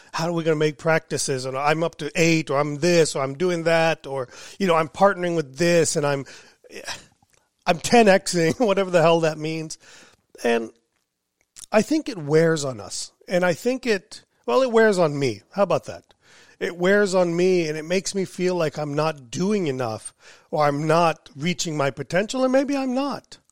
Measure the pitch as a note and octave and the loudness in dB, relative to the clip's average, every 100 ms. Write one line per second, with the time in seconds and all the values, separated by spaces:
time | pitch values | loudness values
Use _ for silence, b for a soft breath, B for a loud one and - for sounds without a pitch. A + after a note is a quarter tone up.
0 | B - E3 E3+ D#3+ D#3 D#3 D3 D#3+ D#3+ | B -6 -4 -2 0 0 0 -2 0 0
1 | - D3 - C3+ C3 C3 D3 D#3+ E3 - | -2 -6 -4 -6 -6 -2 0 0 -2 -6
2 | D3+ F3+ E3 D#3+ D3+ C#3 D3 D3 F3 E3+ | -6 0 2 2 0 -2 -2 -2 2 2
3 | D3+ D3+ C3+ C#3 F3+ F3 E3 E3 E3 D3+ | 2 0 -6 -4 -4 -2 0 2 2 -2
4 | C#3+ C3+ B2 B B B F#3+ D#3+ D#3 - | -6 -8 -10 B B B 0 2 0 4
5 | G3 F3+ F3 E3 C#3 C3+ E3+ E3+ D3+ E3 | 2 4 -2 -2 -4 -2 2 4 2 0
6 | C#3+ C#3 B2+ B B B _ - - B | 0 -2 -6 B B B _ -18 -14 B
7 | B _ _ _ _ _ - E3+ - A#3+ | B _ _ _ _ _ -4 -2 4 6
8 | G#3+ F#3+ - F3 D#3+ - A3+ F#3+ F#3 F3 | 6 4 2 0 0 0 0 0 2 4
9 | D#3+ E3+ D#3+ D#3 D#3 D#3+ D#3+ - B B | 4 4 2 -2 -6 -8 -10 -14 B B
10 | B B B - A#2+ A#2 A3 _ _ _ | B B B -6 -2 -2 -4 _ _ _
11 | _ _ _ _ _ - - G#3+ - D#4 | _ _ _ _ _ -20 -2 0 2 -2
12 | D4 G3+ C#3+ D#3 E3 D#3+ C#3 A2+ F#2 - | -4 -8 0 2 2 0 -4 -8 -12 -12
13 | - _ - F3+ F3+ E3 A#3+ B3+ B3 G3 | -12 _ -4 0 0 0 -2 -4 -2 -4
14 | - - _ _ - A#3+ C4 A3+ A3 F#3 | -6 -20 _ _ -2 0 2 4 4 4
15 | D#3+ C#3+ C3+ G2+ _ F#3 F#3+ D3 - E2+ | 2 0 -2 -4 _ -2 0 0 -4 -16
16 | _ _ b b b b F#3+ F3 F3+ G#3 | _ _ b b b b -8 -2 2 4
17 | G#3 F#3 F3 E3+ F#3 F3+ D#3 D#3 D#3 F#3 | 4 2 2 2 2 2 0 -4 -4 -4
18 | F#3+ G3 F3+ - F3+ F3+ E3 D#3 D3 C#3+ | -2 -6 -6 -4 -2 0 -2 -4 -6 -2
19 | D#3 D3 B2 C3 F#3 G#3+ D#3+ C3 A#2+ G#2+ | -2 -4 -10 -6 -2 -2 -2 -4 -4 -6
20 | - _ B B B D#3+ D3 C#3+ D#3 E3 | -12 _ B B B 0 0 2 2 2
21 | E3+ D3+ - C3+ E3+ E3+ F3 D3+ C#3 C3 | 2 0 -10 -8 -6 -4 -4 -2 -2 -4
22 | C3+ E3+ G#3+ C4 C4 C4 C#4 C#4 C4+ B3 | -4 -2 -2 -2 0 0 0 -2 -4 -4
23 | C#4 G#3 - - _ | -4 -8 -14 -20 _